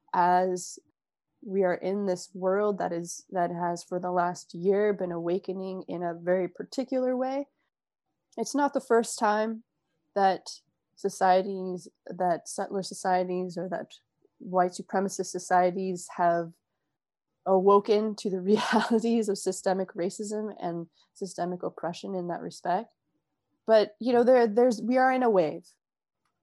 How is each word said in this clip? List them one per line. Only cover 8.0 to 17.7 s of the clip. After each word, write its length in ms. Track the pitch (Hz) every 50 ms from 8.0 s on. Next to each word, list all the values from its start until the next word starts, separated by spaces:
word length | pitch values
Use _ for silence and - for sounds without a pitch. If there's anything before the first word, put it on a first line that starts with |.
| _ _ _ _ _ _ _ 226
It's 160 | 226 - -
not 180 | 277 285 277
the 80 | - 269
first 380 | - - 233 226 220 - - -
time 460 | 233 208 208 214 214 226 226 220 - _ _ _ _ _ _ _ _ _ -
that 340 | 202 196 190 180 - - - - - _ _ _ _ _ _ _
societies, 920 | - - 196 - - 190 185 180 190 190 202 196 185 185 185 180 180 - - - _ _
that 420 | - 185 175 185 180 170 156 - -
settler 340 | - - 196 - 202 196
societies 760 | 180 - 190 - - 190 185 180 185 180 180 180 185 180 170 175
or 100 | 175 180
that 200 | - - - - - - _ _ _ _ _ _ _ -
white 320 | - 190 180 185 180 180
supremacist 540 | 180 - - - - 254 294 294 - - -
societies 840 | - - 185 - - 185 180 180 180 180 190 190 190 180 175 - - -
have 360 | - 175 170 170 170 170 165 170 _ _ _ _ _ _ _ _ _ _ _ _ _ _ _ _ _ _
awoken 680 | 180 190 190 185 196